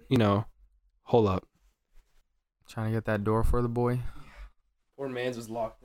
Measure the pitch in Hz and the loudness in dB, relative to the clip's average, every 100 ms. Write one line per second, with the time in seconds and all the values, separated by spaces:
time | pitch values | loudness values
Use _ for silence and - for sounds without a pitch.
0 | - 127 107 101 110 - _ _ _ _ | 0 2 4 2 0 -10 _ _ _ _
1 | - 123 104 92 - _ _ _ _ - | 0 2 4 0 -6 _ _ _ _ -20
2 | _ _ _ _ _ _ - - 110 110 | _ _ _ _ _ _ -16 -6 -2 -2
3 | 110 107 104 110 110 123 120 117 120 123 | 0 -2 0 2 4 2 2 0 0 -2
4 | 120 - - - - _ _ _ _ - | -4 -10 -16 -18 -20 _ _ _ _ -12
5 | 139 123 123 117 113 113 110 - | -8 -4 -4 -6 -8 -6 -8 -10